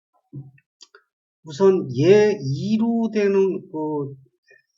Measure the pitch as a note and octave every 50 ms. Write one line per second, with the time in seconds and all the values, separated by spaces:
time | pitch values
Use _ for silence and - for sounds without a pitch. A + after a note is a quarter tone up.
0 | _ _ _ _ _ _ - C3+ C#3 - _ _ _ _ _ _ - _ _ -
1 | _ _ _ _ _ _ _ _ - D#3 D3+ C3+ G3 F#3+ F#3+ F3+ C#3 C3 A#2+ A#2+
2 | D3 F3 G3+ G#3 G#3+ G#3+ G3+ - C#3+ C3+ C#3 D#3 F3+ G3+ A3 A3 A3+ A#3 A#3 A#3
3 | A3+ A3 G#3+ G#3+ G3+ G3 G3 G3 F#3+ F#3+ E3+ C#3+ C#3+ - - D#3 D#3 D3+ D3+ D3
4 | C#3+ C3+ C#3 C#3 C3 _ _ _ _ _ _ _ _ _ _